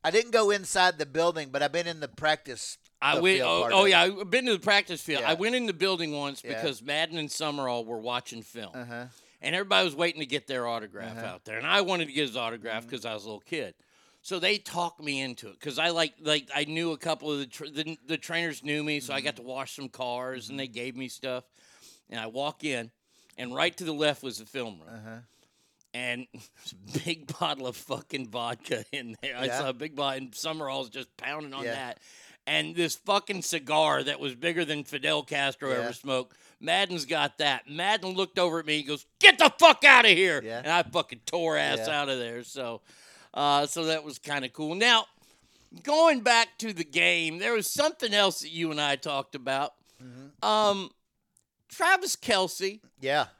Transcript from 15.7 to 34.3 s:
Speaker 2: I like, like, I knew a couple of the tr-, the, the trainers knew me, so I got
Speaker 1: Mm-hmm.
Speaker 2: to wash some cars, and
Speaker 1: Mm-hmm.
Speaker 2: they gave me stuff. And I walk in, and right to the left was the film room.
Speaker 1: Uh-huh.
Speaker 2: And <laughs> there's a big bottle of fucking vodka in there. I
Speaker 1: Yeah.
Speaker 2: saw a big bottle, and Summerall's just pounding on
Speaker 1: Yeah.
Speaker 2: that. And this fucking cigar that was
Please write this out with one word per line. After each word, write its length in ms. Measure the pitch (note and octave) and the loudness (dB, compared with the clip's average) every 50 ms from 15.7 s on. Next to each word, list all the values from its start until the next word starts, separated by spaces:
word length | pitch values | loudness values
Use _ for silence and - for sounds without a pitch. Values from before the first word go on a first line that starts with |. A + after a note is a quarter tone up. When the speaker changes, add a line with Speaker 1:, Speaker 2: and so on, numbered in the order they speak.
| B2+ C3 | -2 0
Speaker 2:
I 120 | D#3+ F3 | 0 0
like, 240 | E3+ E3 D#3+ D3+ _ _ | 2 2 0 0 _ _
like, 280 | D#3 D3+ D3+ D3+ C3 - | 0 0 0 0 0 -4
I 120 | C#3 C#3+ D3+ | -4 -4 -2
knew 260 | D3 D#3 E3 E3+ E3 | -2 -2 -2 -2 -2
a 60 | D#3+ - | -4 -4
couple 320 | - E3 D#3+ - C#3+ D3+ | -2 -4 -4 -2 -2 -4
of 60 | D3 C#3+ | -2 -4
the 80 | C#3 | -4
tr-, 200 | B2 - - D#3 | -8 -10 -14 -14
the, 300 | D3 C#3+ D3 D#3 D#3 D#3+ _ _ | -10 -6 -6 -6 -6 -8 _ _
the 120 | C3+ D#3+ D3+ | -6 -6 -6
trainers 460 | - - C3 E3 E3+ E3 C#3+ - - | -4 -4 -4 -2 -2 -4 -6 -6 -6
knew 180 | D3 D3 D3+ | -4 -4 -2
me, 160 | D3 D3+ D3+ D3 | -2 -2 -4 -4
so 160 | C3 C3 C#3 | -4 -6 -6
I 60 | C#3 | -4
got 140 | B2+ D3 C#3+ | -4 -4 -6
Speaker 1:
Mm-hmm. 80 | C3+ A#2+ | -6 -12
Speaker 2:
to 40 | B2+ | -10
wash 280 | B2+ C3+ C3 - - | -8 -8 -8 -10 -10
some 120 | - C#3 B2 | -12 -12 -14
cars, 600 | - - C3 B2 A#2+ B2 B2+ B2+ C3 B2+ A2 A#2 | -10 -8 -6 -6 -6 -6 -6 -8 -8 -10 -10 -10
and 100 | C#3 C#3 | -8 -8
Speaker 1:
Mm-hmm. 0 | |
Speaker 2:
they 100 | C3+ B2+ | -10 -8
gave 280 | A2 A#2+ A#2+ C3 A#2+ | -8 -10 -10 -8 -8
me 120 | B2+ C3 A#2+ | -10 -12 -12
stuff. 360 | - - - C3 B2+ B2 _ _ _ _ _ _ - _ - - - _ _ _ | -12 -10 -8 -6 -6 -6 _ _ _ _ _ _ -20 _ -20 -20 -20 _ _ _
And 80 | - A2+ | -10 -10
I 60 | A2 | -10
walk 360 | A2+ A2+ C3 C#3 D3+ D3 _ D3 | -8 -6 -4 -4 -4 -6 _ -6
in, 260 | D3+ C3+ A#2+ A2+ A#2 _ _ _ _ _ _ _ _ _ - | -4 -4 -4 -6 -10 _ _ _ _ _ _ _ _ _ -12
and 160 | B2+ A#2+ B2 | -10 -8 0
right 220 | C#3 - - E3+ | 0 0 0 0
to 80 | - F3+ | -4 -8
the 80 | D#3+ D3+ | -6 -2
left 280 | D3 D#3 D3 C#3+ - - | 0 0 0 0 -2 -8
was 140 | C3 A2 G#2+ | -10 -10 -10
the 80 | A2+ | -14
film 340 | G#2+ - C3+ A#2+ A2+ G2 D#2+ | -10 -8 -8 -8 -8 -10 -16
room. 140 | D#2 A2 A2+ | -18 -18 -18
Speaker 1:
Uh-huh. 220 | A2 G#2+ A2 A2+ A#2 A#2 _ _ _ _ _ _ _ _ _ _ _ _ _ - | -16 -16 -16 -16 -16 -18 _ _ _ _ _ _ _ _ _ _ _ _ _ -8
Speaker 2:
And 320 | A#2+ B2+ B2 A#2+ B2 B2+ _ | -6 -4 -4 -4 -6 -8 _
<laughs> 20 | |
there's 400 | - B2 G#2+ - _ _ - - | -18 -20 -20 -20 _ _ -18 -18
a 260 | - F#2 G2 G2+ - - - | -18 -16 -18 -8 -8 -6 -4
big 340 | E3+ E3 D#3+ - - C#3+ - | -4 -6 -6 -8 -12 -6 -4
bottle 280 | F3 D#3 D3 C3+ C3 | -2 -4 -2 -4 -6
of 100 | B2 A#2+ | -8 -8
fucking 520 | - - - - - - _ - C#3 B2+ A2 | -10 -8 -8 -8 -8 -8 _ -8 -8 -8 -8
vodka 560 | G#2 B2 A#2 A#2 A#2+ A2+ - - - A2+ G#2+ - | -6 -6 -6 -6 -6 -8 -6 -6 -6 -6 -6 -8
in 240 | - C#3+ B2 A#2 A2 _ | -10 -10 -10 -10 -14 _
there. 140 | - C#3 B2 | -10 -8 -6
I 100 | B2 C3 | -4 -4
Speaker 1:
Yeah. 120 | C3 A#2+ C#3 | -2 -2 -2
Speaker 2:
saw 100 | C#3+ C3 | -4 -4
a 20 | B2+ | -6
big 220 | A#2+ D3+ D#3+ D3+ | -6 -10 -10 -6
bottle, 220 | C#3 C#3+ C3+ C3+ C3+ | -4 -4 -4 -4 -6
and 160 | C3+ B2 G#2 | -10 -12 -12
Summerall's 540 | - D3 D#3+ D#3 D#3+ D3+ C3+ C3+ C#3 C3 A2+ | -8 -8 -8 -6 -6 -6 -6 -6 -6 -8 -8
just 260 | G2+ C3+ B2+ _ _ | -12 -14 -14 _ _
pounding 360 | - - C3 C#3+ D#3 D3+ C#3+ | -12 -8 -8 -8 -8 -10 -10
on 120 | C3+ C#3 C3 | -10 -8 -6
Speaker 1:
Yeah. 100 | A#2 B2 | -6 -6
Speaker 2:
that. 240 | C#3 C3 B2 - _ _ - - - - - - _ _ | -6 -8 -10 -12 _ _ -20 -20 -20 -20 -20 -20 _ _
And 280 | C#3 D3+ D#3 D3+ D#3 E3 | -2 0 0 0 -2 -2
this 220 | E3+ E3+ D3+ - | -2 -2 -2 -2
fucking 460 | - _ G3 G3+ G3+ G3+ - G3+ F#3 | -6 _ 2 2 2 2 -2 -6 -4
cigar 600 | D#3 - - D#3+ C3+ C3+ D3+ D#3 D#3 D3+ C#3 C3+ | -4 -4 -4 -4 -2 0 2 4 4 4 2 0
that 160 | C3+ C#3 C#3+ C#3 | 0 -2 -4 -4
was 160 | C#3+ C#3 | -4 -6